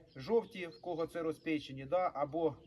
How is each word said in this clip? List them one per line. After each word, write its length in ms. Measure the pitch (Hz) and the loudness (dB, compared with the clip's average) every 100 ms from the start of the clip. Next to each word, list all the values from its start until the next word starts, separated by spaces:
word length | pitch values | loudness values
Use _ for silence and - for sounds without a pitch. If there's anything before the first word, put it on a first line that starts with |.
| - 135 | -8 -10
жовті, 520 | 131 233 - 185 175 | 2 2 2 -2 -8
в 140 | 156 | -8
кого 260 | 180 160 165 | -4 -2 -2
це 140 | 170 | -2
розпечені, 640 | 160 151 160 151 - 135 135 | -2 -2 0 0 -2 -8 0
да, 260 | 180 180 | 2 2
або 420 | 139 147 160 160 123 | 2 -2 2 0 0